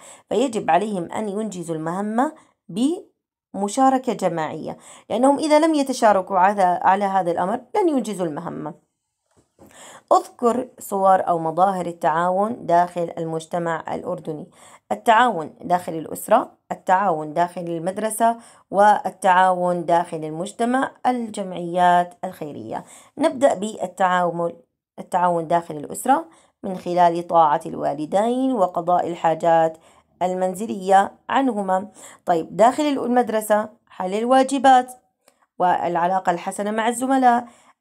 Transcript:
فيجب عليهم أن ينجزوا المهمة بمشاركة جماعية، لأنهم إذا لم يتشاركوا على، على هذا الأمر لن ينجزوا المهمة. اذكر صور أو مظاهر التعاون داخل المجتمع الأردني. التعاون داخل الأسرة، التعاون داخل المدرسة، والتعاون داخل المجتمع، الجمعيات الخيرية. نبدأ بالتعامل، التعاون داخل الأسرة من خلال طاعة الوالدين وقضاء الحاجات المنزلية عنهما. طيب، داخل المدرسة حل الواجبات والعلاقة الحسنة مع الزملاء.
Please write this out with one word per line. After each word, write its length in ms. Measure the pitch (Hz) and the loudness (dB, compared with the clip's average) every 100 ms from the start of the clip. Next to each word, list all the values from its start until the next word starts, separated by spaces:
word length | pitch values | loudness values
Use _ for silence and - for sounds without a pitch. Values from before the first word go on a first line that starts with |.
| - - - | -20 -20 -4
فيجب 400 | 196 254 214 165 | -2 0 -2 2
عليهم 400 | 165 214 196 170 | 2 2 -4 -6
أن 180 | - 214 | -6 -6
ينجزوا 460 | 196 220 180 165 160 | -6 -8 -8 -8 -6
المهمة 580 | 160 185 208 226 302 - _ _ - | -4 -4 -4 -2 -2 -4 _ _ -10
بمشاركة 1400 | 180 269 359 - _ _ _ _ 190 202 233 262 262 254 | -2 -2 -2 -10 _ _ _ _ -6 -4 2 2 2 0
جماعية، 640 | 185 185 165 156 151 - - - - - | -2 -2 -2 -6 -8 -12 -14 -18 -20 -6
لأنهم 280 | 220 262 277 | 0 2 2
إذا 220 | 311 302 | 4 4
لم 160 | 320 302 | 4 2
يتشاركوا 640 | 269 247 226 196 185 190 | 0 2 4 4 2 2
على، 420 | 190 208 180 175 | 4 4 2 2
على 240 | - 196 196 | 2 2 2
هذا 260 | 190 175 | 0 0
الأمر 300 | 165 180 247 - 415 | 0 -2 -4 -4 0
لن 140 | 359 | 0
ينجزوا 360 | 277 208 185 170 | 0 -2 -4 -4
المهمة. 600 | 151 170 151 151 151 _ _ _ _ _ _ _ _ - - - - - | -6 -8 -10 -10 -14 _ _ _ _ _ _ _ _ -20 -20 -20 -12 0
اذكر 560 | 254 - - 240 240 254 - | 0 0 -2 -2 0 -4 -12
صور 480 | - 202 190 190 - | -8 0 4 4 2
أو 120 | 170 | -2
مظاهر 460 | 160 160 190 190 175 | -2 0 0 0 -4
التعاون 800 | 175 165 156 180 185 208 240 160 | -4 -2 0 0 0 -2 -4 0
داخل 480 | 170 175 175 170 - | 2 2 -2 -6 -6
المجتمع 760 | 165 160 160 180 170 160 - 165 | -6 -6 -6 -4 -4 -4 -6 -8
الأردني. 540 | 165 170 156 151 - _ - - - | -8 -8 -8 -12 -14 _ -20 -18 -8
التعاون 640 | 208 240 220 247 175 151 - | -2 2 4 4 0 -8 -10
داخل 320 | - 175 180 | -2 -2 -2
الأسرة، 580 | 160 151 - - 220 - _ - | -8 -8 -10 0 2 0 _ -14
التعاون 640 | 180 - 185 202 156 151 | -8 0 0 2 -2 -4
داخل 280 | 156 175 190 | -2 -2 -4
المدرسة، 760 | 170 170 170 190 214 214 233 233 - - - | -8 -6 -6 -6 -6 0 0 0 -6 -20 -4
والتعاون 1120 | 185 214 202 190 - 196 180 185 180 180 175 160 | 4 6 4 0 -2 2 6 4 4 0 0 2
داخل 320 | 170 175 165 | 0 0 -6
المجتمع، 720 | 156 156 175 - 233 254 - - 254 | -8 -8 -8 -4 -2 0 -2 -4 -2
الجمعيات 1040 | 254 226 214 190 175 175 175 180 175 175 - | -2 -4 -8 -8 -8 -4 2 4 4 2 -4
الخيرية. 600 | 185 185 151 127 110 180 - - _ - | -10 -10 -12 -12 -10 -10 -10 -20 _ -4
نبدأ 360 | 311 269 269 | -4 2 0
بالتعامل، 1000 | - 214 214 185 - 185 180 175 170 170 170 _ _ _ - | 0 -4 -6 -8 -2 0 2 0 -2 -6 -8 _ _ _ -20
التعاون 480 | - 185 180 170 160 | -6 -2 0 0 0
داخل 300 | 170 170 151 | -2 -2 -10
الأسرة 480 | - - 247 294 330 _ _ _ | -12 -6 0 0 -2 _ _ _
من 140 | 196 185 | -10 -8
خلال 500 | 180 175 175 170 170 | -2 4 4 2 2
طاعة 340 | 170 156 160 160 | 4 4 2 -4
الوالدين 880 | 156 147 143 151 185 226 254 262 | -6 -4 -4 -2 0 0 0 -2
وقضاء 540 | 247 180 175 170 180 139 | 0 0 -2 0 0 0
الحاجات 720 | 170 170 160 170 165 165 160 _ _ _ - | -2 -2 0 2 4 2 -2 _ _ _ -6
المنزلية 880 | 185 185 185 185 220 208 185 190 202 - - | -4 -2 -4 -4 -8 -6 2 4 4 -4 -4
عنهما. 640 | 247 269 208 190 185 202 - - - - | -2 0 -2 -2 -2 -4 -14 -20 -8 -2
طيب، 320 | 170 165 170 | -2 -2 2
داخل 260 | 226 262 | 4 4
المدرسة 840 | 302 269 240 247 226 214 214 208 214 _ _ | -2 -2 0 0 0 -2 0 0 -2 _ _
حل 260 | - 185 | -8 -6
الواجبات 800 | 202 240 262 262 277 269 254 254 - _ _ _ _ _ - | -4 2 2 2 2 6 6 4 -8 _ _ _ _ _ -2
والعلاقة 720 | 180 - 175 170 175 190 185 | 0 0 0 0 0 0 0
الحسنة 400 | 175 190 190 208 | -2 -4 -6 -4
مع 160 | 220 220 | -2 -2
الزملاء. 580 | 233 262 262 254 240 240 - _ _ | -2 0 2 4 2 0 -14 _ _